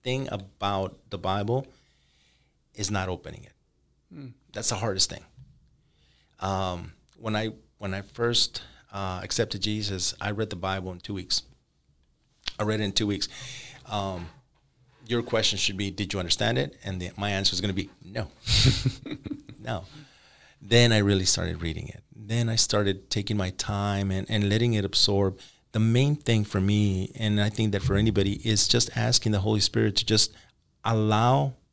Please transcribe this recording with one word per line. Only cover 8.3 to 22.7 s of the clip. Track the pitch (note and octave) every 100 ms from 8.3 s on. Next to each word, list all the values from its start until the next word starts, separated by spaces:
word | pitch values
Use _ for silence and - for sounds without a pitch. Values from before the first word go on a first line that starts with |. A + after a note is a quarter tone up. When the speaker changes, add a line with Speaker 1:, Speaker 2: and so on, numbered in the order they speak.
| A#2 - - - - _
Speaker 1:
uh, | G2 F#2+ F#2
accepted | F#2 - A2 G#2
Jesus, | G#2 G#2+ G2+ F#2+ F2+ -
I | G2+
read | G#2 G#2+
the | F2
Bible | F#2+ F#2+ F#2
in | F2+
two | -
weeks. | G2+ F2 - - - _ _ _ _ _ _ _ _ - -
I |
read | G#2+ G#2+
it |
in | G#2
two | G2 G#2
weeks. | G2+ - - - - - - -
Um, | G#2 G2 F#2 E2+ - _ _ _ _ _ _ -
your | A#2+
question | A2+ A2 A2 G2
should | - G2
be, | G2+
"Did | G2 G2
you | G2+
understand | E2+ - A2+ B2
it?" | C#3+ -
And | G2+ F#2
the, | F2 -
my | G#2
answer | G2 F#2+
is | F2+
gonna | G2+
be, | F#2 - -
"No." | - A2 G2+ - - - C3 - -
<laughs> | - - - - - - -
No. | - G#2 F#2+ D3+ D3 - - - - _
Then | G2+ A#2 A#2+
I | A2
really | G2+ G2
started | F#2 - F2 E2
reading | E2 D#2+ F#2
it. | - _
Then | - G#2 A#2 A2+
I | A2+
started | -